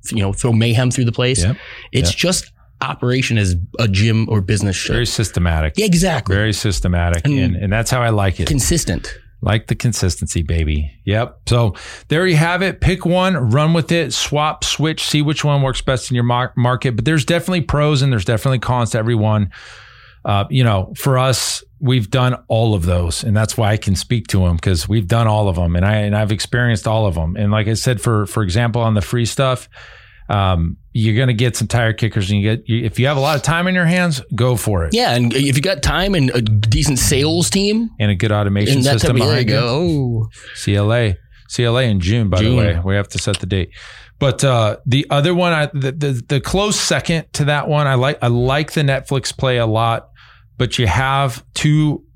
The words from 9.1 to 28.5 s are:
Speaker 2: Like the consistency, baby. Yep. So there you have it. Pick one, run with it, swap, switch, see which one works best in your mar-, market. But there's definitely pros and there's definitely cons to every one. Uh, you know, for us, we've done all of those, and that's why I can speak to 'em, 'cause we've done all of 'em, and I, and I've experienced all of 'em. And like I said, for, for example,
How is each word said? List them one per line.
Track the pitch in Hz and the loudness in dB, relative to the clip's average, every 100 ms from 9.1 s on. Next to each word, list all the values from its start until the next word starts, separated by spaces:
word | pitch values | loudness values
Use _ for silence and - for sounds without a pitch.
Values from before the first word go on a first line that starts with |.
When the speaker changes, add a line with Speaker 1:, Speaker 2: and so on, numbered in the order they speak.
| - - - | -16 -20 -6
Speaker 2:
Like | - 107 - | -2 -2 -2
the | 110 | -4
consistency, | 123 101 95 - 85 - | -2 0 -2 -2 -4 -4
baby. | 78 85 78 76 73 - | -2 0 0 -2 -4 -6
Yep. | - 104 127 - - | -2 -2 -2 -8 0
So | 120 117 92 - - - | 2 2 -2 -14 -20 -4
there | 151 185 | 0 2
you | |
have | 156 165 175 | 2 2 0
it. | 185 - | -2 0
Pick | - 185 180 | 0 0 0
one, | 180 185 180 | 2 2 0
run | 123 123 156 | 0 2 2
with | 165 151 | 2 2
it, | 170 156 | 0 0
swap, | - - 143 151 151 | -4 -2 0 -2 -2
switch, | - - 147 156 | -6 -2 -2 -2
see | - 151 | -2 0
which | 147 151 | 0 0
one | 147 143 | 0 0
works | 131 123 | 0 -2
best | - 127 - | -2 -2 -2
in | 123 | 0
your | |
mar-, | 120 123 123 - | 2 0 -2 0
market. | 120 123 135 110 | 0 0 -2 -2
But | |
there's | 120 160 | 0 0
definitely | 117 170 165 185 | 0 -2 0 -4
pros | - 143 147 151 | -2 0 2 2
and | 139 | 0
there's | 120 | 0
definitely | 90 113 139 131 | 0 0 0 -2
cons | - 127 117 | 0 -2 0
to | 120 | -2
every | 113 | 0
one. | 117 107 107 101 - - - - - - - | 0 2 2 0 -4 -20 -20 -20 -20 -20 -12
Uh, | - 101 101 | -2 0 0
you | 131 | 2
know, | 120 101 92 - | 2 2 -2 -4
for | - 131 | 0 2
us, | 131 127 - - - - | 2 0 -2 -8 -12 -6
we've | 131 127 104 | 0 0 2
done | 131 127 123 _ | 0 0 -2 _
all | 113 113 | 0 2
of | 104 | 2
those, | 85 87 85 - | 2 0 0 -4
and | 135 104 | -2 0
that's | 110 - | 0 0
why | 107 | 0
I | 107 | 0
can | - | 0
speak | 92 - 123 - | -2 0 -4 0
to | 101 | 0
'em, | 90 85 | 2 0
'cause | 98 87 92 | 0 -2 0
we've | 107 90 | -2 0
done | 117 113 | 2 2
all | 107 104 | 2 0
of | 87 | 0
'em, | 87 87 | 0 2
and | 95 | 2
I, | 107 | 2
and | 104 104 | 0 0
I've | 107 | 0
experienced | 104 - 120 123 110 - | -2 -2 0 0 0 0
all | 110 107 | 0 0
of | 82 | 0
'em. | 80 98 | -2 -2
And | 101 | 0
like | 107 104 | 0 0
I | |
said, | 110 - 117 | 0 0 0
for, | - 107 101 | 0 0 0
for | - | -2
example, | 101 | -2